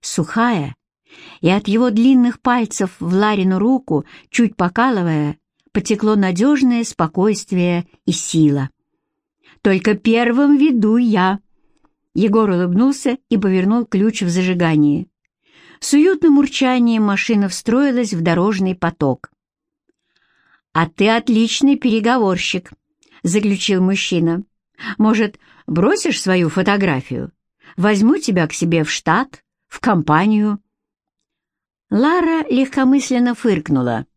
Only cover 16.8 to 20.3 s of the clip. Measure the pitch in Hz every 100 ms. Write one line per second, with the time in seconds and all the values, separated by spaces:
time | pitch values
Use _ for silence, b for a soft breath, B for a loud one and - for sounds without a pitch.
16.8 | 240 220 214 196 - 220 196 - - 240
17.8 | 285 247 226 170 165 170 190 196 190 185
18.8 | 165 - 143 127 - _ _ _ _ _
19.8 | _ _ _ _ _